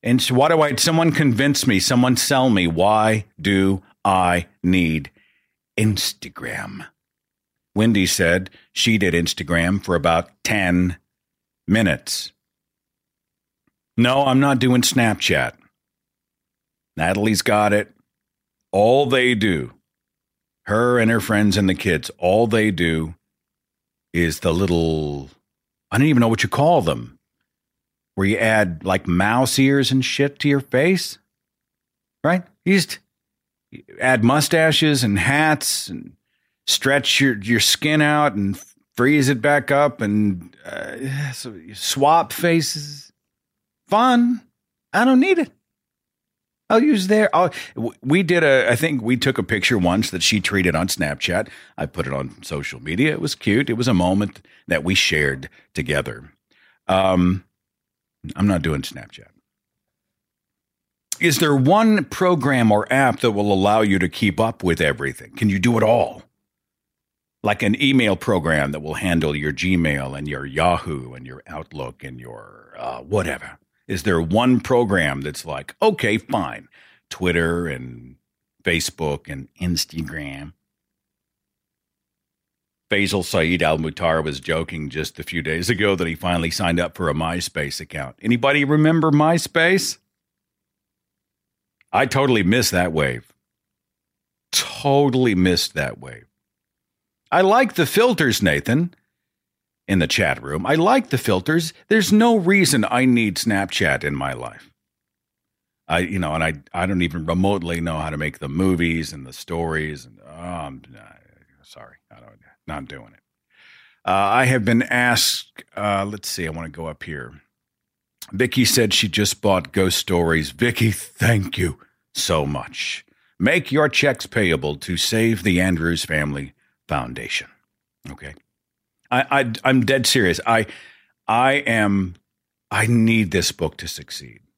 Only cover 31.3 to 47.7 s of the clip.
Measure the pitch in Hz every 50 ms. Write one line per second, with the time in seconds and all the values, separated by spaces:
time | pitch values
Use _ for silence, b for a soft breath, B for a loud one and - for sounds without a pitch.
31.3 | _ _ _ _ _ _ _ _ _ _ _ _ _ _ _ _ _ _ - 156
32.3 | 175 185 175 _ _ _ _ 175 190 196 - - - - _ _ _ _ _ _
33.3 | _ _ _ _ _ _ _ _ - - - - - - - 127 131 120 107 117
34.3 | 135 151 143 - - 165 160 160 151 165 165 156 147 135 123 107 101 98 85 120
35.3 | 139 147 156 156 151 147 - - - - - - 90 67 - - - _ _ _
36.3 | _ _ _ _ _ _ _ - - - - 135 139 143 123 - - - 139 135
37.3 | 120 104 98 107 120 113 107 - - - - 151 151 151 151 147 151 151 147 143
38.3 | 98 104 101 98 98 - - _ _ _ _ _ _ - 120 135 151 151 135 131
39.3 | 143 120 107 147 147 147 - - 143 139 147 147 - - 113 104 104 107 107 104
40.3 | 95 90 85 - _ _ - - - - - - - - 131 135 135 139 147 139
41.3 | 127 - - 127 107 90 80 87 104 92 - - - 135 139 147 160 165 156 -
42.3 | - - - 175 165 165 151 - - 156 147 147 147 143 - - _ _ _ _
43.3 | _ _ _ _ _ _ _ _ _ _ _ _ 196 214 240 262 247 240 240 240
44.3 | 247 220 - _ _ _ _ _ _ _ _ _ - 185 233 254 269 254 269 381
45.3 | 370 339 294 - _ _ _ _ _ _ _ _ _ _ _ _ _ _ _ _
46.3 | _ _ _ _ _ _ _ _ 220 226 247 302 294 208 185 185 208 214 214 196
47.3 | - 165 185 170 B B B B